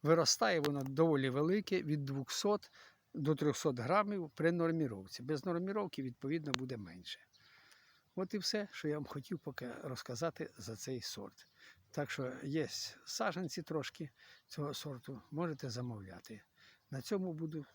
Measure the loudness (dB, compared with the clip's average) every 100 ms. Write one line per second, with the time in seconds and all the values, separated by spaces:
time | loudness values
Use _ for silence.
0 | 8 6 8 6 4 4 4 2 0 4
1 | 6 8 4 2 4 2 2 0 2 0
2 | 0 -2 -2 0 2 2 0 -20 -20 _
3 | _ -2 2 4 4 4 2 2 4 4
4 | 4 0 -4 2 4 4 4 4 2 -2
5 | -10 -10 -2 -2 0 0 0 -2 -2 -2
6 | -6 -4 -2 -2 -2 -4 -4 -6 -8 -12
7 | -12 -12 -14 _ -20 -20 -20 -20 _ _
8 | _ -6 -2 -2 0 -2 -2 -4 -2 -2
9 | -2 -8 -4 -6 -4 -8 -8 -8 -6 -8
10 | -6 -2 -2 -2 -8 -8 -10 -8 -6 -6
11 | -6 -8 -12 -14 -20 _ -20 -20 _ -6
12 | -4 -2 -4 -4 -2 0 0 -2 -8 -10
13 | -10 -2 0 0 -4 -6 -4 -2 -2 -8
14 | -12 _ -20 -20 _ -4 -4 -4 -6 -8
15 | -10 -12 -8 -2 -2 -2 -4 -4 -4 -6
16 | -10 -14 -14 -16 -16 _ -20 -20 _ -8
17 | -2 0 0 -2 -4 -4 -8